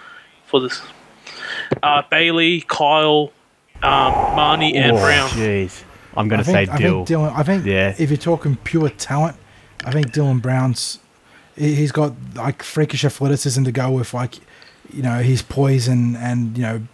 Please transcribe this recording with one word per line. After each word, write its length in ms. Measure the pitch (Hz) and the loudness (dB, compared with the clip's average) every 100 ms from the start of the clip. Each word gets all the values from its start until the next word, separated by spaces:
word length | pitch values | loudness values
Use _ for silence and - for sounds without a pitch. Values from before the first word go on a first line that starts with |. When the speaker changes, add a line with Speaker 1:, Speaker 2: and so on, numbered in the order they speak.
| - - - _ - | -20 -20 -20 _ -2
Speaker 1:
for 160 | 160 | 0
this? 200 | 147 - - - - - - - - - - - | 0 -6 -14 -20 -20 -20 -20 -16 -12 -10 -6 -2
Uh, 200 | 147 147 - | 2 2 2
Bailey, 520 | 160 170 165 165 175 | 2 2 2 2 0
Kyle, 680 | - - 147 156 156 151 147 - _ _ _ - | -2 0 4 4 4 2 0 -6 _ _ _ -4
um, 320 | 135 139 131 - - - | 2 2 2 2 0 2
Marnie, 380 | 151 156 151 139 | 2 2 0 2
and 160 | 135 113 | 2 4
Speaker 2:
Oh, 40 | |
Speaker 1:
Brown. 300 | 143 143 135 | 4 4 2
Speaker 2:
jeez. 540 | 127 107 101 92 - - - - - | 0 0 0 -2 -8 -20 -20 -10 -4
I'm 120 | 107 | 0
gonna 140 | 107 | 2
Speaker 3:
I 40 | 120 | 2
think, 220 | 196 95 | 2 2
Speaker 2:
say 40 | |
Speaker 3:
I 40 | 147 | 2
Speaker 2:
Dill. 280 | - 92 92 | 2 0 0
Speaker 3:
think 140 | 160 | 0
Dylan, 140 | 151 117 | 0 0
I 80 | |
think 220 | 147 196 101 | 0 0 0
Speaker 2:
Yeah. 300 | 190 98 98 | 2 0 0
Speaker 3:
if 120 | 151 | 0
you're 60 | 147 | 0
talking 380 | 170 165 147 127 | 0 0 0 -4
pure 260 | - 165 151 | -2 0 0
talent, 460 | - - 139 165 - - - - - | -2 -4 -2 -2 -4 -16 -20 -20 -12
I 80 | 131 | -4
think 200 | 147 135 | -2 -2
Dylan 280 | 151 139 127 | 0 0 0
Brown's, 580 | 123 131 131 117 - - _ _ _ - - - | 0 0 0 -2 -6 -12 _ _ _ -20 -20 -4
he, 180 | 151 147 | -2 0
he's 160 | 147 | 0
got, 220 | 151 147 120 127 117 | 0 -2 -4 -12 -6
like, 260 | 117 - | -6 -6
freakish 420 | - - 151 131 | -6 -2 -2 0
athleticism 600 | 143 - 139 143 143 127 | -2 0 0 0 0 0
to 80 | 131 | 0
go 180 | 123 131 | 0 0
with, 220 | 131 117 | 0 -2
like, 220 | 123 123 - - - - - - | -4 -6 -8 -20 -20 -20 -20 -16
you 120 | 143 | -6
know, 160 | 127 120 | -2 0
his 240 | 120 127 | 2 0
poise 440 | - 135 139 135 120 | -2 0 2 2 2
and, 300 | 123 120 120 | 2 2 -2
and, 400 | 120 123 117 120 | -2 -2 -2 -2
you 60 | |
know, 180 | 117 113 113 | -4 -4 -8